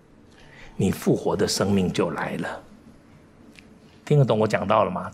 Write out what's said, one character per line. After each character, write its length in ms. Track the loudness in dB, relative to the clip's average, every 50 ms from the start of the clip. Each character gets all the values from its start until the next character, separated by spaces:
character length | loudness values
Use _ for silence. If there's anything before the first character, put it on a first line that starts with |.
| _ _ _ -20 -20 -20 -20 -20 -20 -20 -20 -20 -20 -12 -6
你 140 | -2 -2 -2
复 240 | -2 -2 0 0 0
活 220 | 0 0 -2 -2
的 100 | 0 0
生 240 | 0 0 0 0 0
命 200 | 0 0 0 0
就 180 | 0 -2 -2 -2
来 260 | -4 -6 -8 -8 -6
了。 260 | -8 -8 -8 -10 -12 -16 -20 -20 -20 -20 -20 -20 -20 -20 -20 -20 -20 -20 -20 -20 -20 -20 -20 -20 -20 -20 -20 -20 -20 -20 -20 -20 -10 -2
听 120 | 2 4
得 80 | 4 4
懂 140 | 4 4 2
我 80 | 2
讲 200 | 0 0 0 0
到 180 | 2 4 4 2
了 60 | 2
吗？ 200 | -2 -6 -8 -10